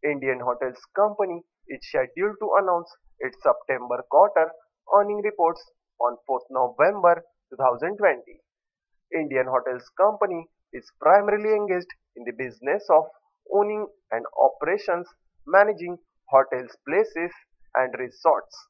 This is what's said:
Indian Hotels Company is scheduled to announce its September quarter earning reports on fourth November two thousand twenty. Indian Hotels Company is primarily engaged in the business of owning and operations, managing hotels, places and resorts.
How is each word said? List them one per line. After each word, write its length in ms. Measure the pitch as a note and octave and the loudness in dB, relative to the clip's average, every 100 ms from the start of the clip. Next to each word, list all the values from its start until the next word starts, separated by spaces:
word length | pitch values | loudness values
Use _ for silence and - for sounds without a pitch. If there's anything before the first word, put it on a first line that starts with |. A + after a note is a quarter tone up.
Indian 340 | D3+ C#3+ C3+ B2+ | -4 -4 -4 -4
Hotels 380 | B2 B2 C3 B2 _ | -4 -4 -6 -8 _
Company 480 | - G#3 G#3 F#3+ E3+ _ _ _ | -2 -2 0 -6 -6 _ _ _
is 140 | C3+ | -18
scheduled 540 | - D3 C3 - G3+ G3 | -6 -4 -4 -4 -6 -6
to 80 | G#3+ - | -2 0
announce 260 | F#3+ F3 E3+ - _ _ | 2 -2 -4 -20 _ _
its 180 | C3 - | -10 -4
September 560 | D3 A#2+ - C3 B2 B2 B2+ | -2 -2 -2 -6 -4 -8 0
quarter 380 | C#3+ G3+ G3+ D#3+ - _ _ - | 4 4 2 -2 -6 _ _ 0
earning 260 | G3+ G3+ G#3 | 2 2 -2
reports 360 | G#3 G#3 E3 E3+ - _ _ _ | -6 -2 -2 -2 -12 _ _ _
on 160 | A#2+ B2 - | -4 -4 -6
fourth 180 | B2+ - | -6 -4
November 720 | C3 B2 A#2+ D#3 G3+ F3 E3+ E3 _ _ | -4 -4 2 0 4 2 2 -2 _ _
two 60 | B2+ | 0
thousand 420 | C3 A#2+ D#3+ G3+ | 0 0 -4 0
twenty. 420 | G3+ A#3 - - _ _ _ _ _ _ _ | 0 0 -8 -20 _ _ _ _ _ _ _
Indian 340 | E3 D3+ C3 B2+ | -6 -4 -2 0
Hotels 380 | B2+ A#2+ C3 - - | -2 -2 -8 -12 0
Company 460 | G3 G#3 G3+ E3+ E3 _ _ | 0 2 -4 -4 -12 _ _
is 120 | B2+ - _ | -20 -20 _
primarily 540 | - G3 G#3 G#3 G#3+ | 4 4 4 -2 0
engaged 380 | G#3+ G#3 F#3+ F3+ - _ - | -2 0 -4 -4 -18 _ -16
in 80 | |
the 80 | A#2 | -14
business 520 | A2+ C3 A2 C3 F#3+ G3+ | -10 -12 -8 -4 -4 4
of 140 | D#3 D#3 - _ _ _ | 4 4 -12 _ _ _
owning 340 | G3+ G#3 G#3+ G#3 _ _ | 0 0 -2 -8 _ _
and 120 | A2+ A#2+ - | -8 -8 2
operations, 680 | C3 C3+ D3+ G3+ - F3 F3 _ _ _ - | 2 2 -4 -4 -2 -4 -6 _ _ _ 2
managing 500 | F#3 G3+ F#3+ F3 F3 _ _ _ | 4 4 0 -8 -12 _ _ _
hotels, 440 | C3+ C3+ B2+ B2+ - - | 2 2 -4 -10 -16 -4
places 460 | E3+ A3 E3 F3 - _ _ _ | -2 -2 -4 -8 -10 _ _ _
and 200 | A#2+ C3 B2+ | -2 -2 -4
resorts. 560 | B2+ - E3 B2 - - - | -10 -2 0 0 -2 -20 -20